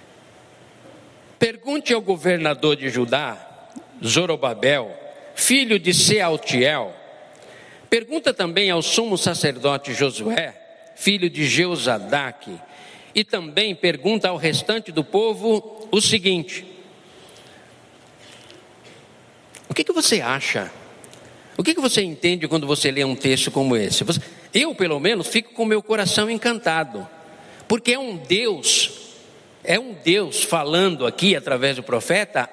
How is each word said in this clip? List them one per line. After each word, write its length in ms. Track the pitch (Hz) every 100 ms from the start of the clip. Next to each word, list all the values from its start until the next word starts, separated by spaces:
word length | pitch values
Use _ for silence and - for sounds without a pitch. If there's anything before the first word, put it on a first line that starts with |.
| - - - - - - - - - - - - - -
"Pergunte 560 | 226 233 269 294 -
ao 80 | 233
governador 760 | 190 175 175 175 156 135 151 139
de 120 | 135
Judá, 800 | 120 120 135 135 104 - - - - - -
Zorobabel, 880 | 117 131 175 151 135 107 127 143 104 - - - - -
filho 420 | - 269 240 202
de 160 | 170
Sealtiel. 1040 | - - 208 175 156 - 127 135 147 98 - - - - - - - - - -
Pergunta 440 | 226 226 311 277
também 380 | - 170 175 196
ao 100 | 170
sumo 380 | 156 - 226 185
sacerdote 720 | 185 156 147 123 143 135 -
Josué, 680 | 110 139 117 107 226 147 - - - - -
filho 340 | 196 202 175
de 160 | 143 139
Jeozadak, 1040 | 127 180 160 123 110 98 143 131 - 107 87 - - - - -
e 100 | 214
também 520 | - 202 156 156 214 180
pergunta 540 | 175 147 175 220 185
ao 80 | 170
restante 540 | 160 135 - 220 214
do 120 | 160
povo 840 | - 196 220 185 226 214 - - -
o 100 | 208
seguinte." 640 | - 220 185 175 - - - - - - - - - - - - - - - - - - - - - - - - - - - - - - - - -
O 40 |
que 100 | -
que 80 | 302
você 300 | 330 - 208
acha? 500 | 120 135 - 110 90 - - - - - - - - -
O 60 |
que 120 | 233 339
que 60 |
você 200 | 262 220
entende 460 | 185 147 170 180 151
quando 180 | 160 139
você 240 | 143 143
lê 140 | 135
um 120 | 135 123
texto 360 | 135 131 139
como 240 | 139 135 117
esse? 280 | 95 -
Você, 180 | 101 170 - - -
eu, 200 | 214 311
pelo 260 | - 175 147
menos, 280 | 180 214 156
fico 260 | - -
com 120 | - 220
meu 180 | 214
coração 460 | 208 214 190 - 214
encantado, 800 | 226 240 233 170 160 147 202 - - - - - - -
porque 260 | 226 240
é 60 | 254
um 180 | 254 175
Deus, 760 | 139 196 240 156 - - - - - - - - - -
é 160 | - 196
um 140 | 254
Deus 500 | 170 156 202 170 -
falando 640 | - 170 143 170 190 143 120
aqui 280 | - 190 156
através 400 | - 127 135 127
do 80 |
profeta, 680 | 117 117 - 185 202 143 120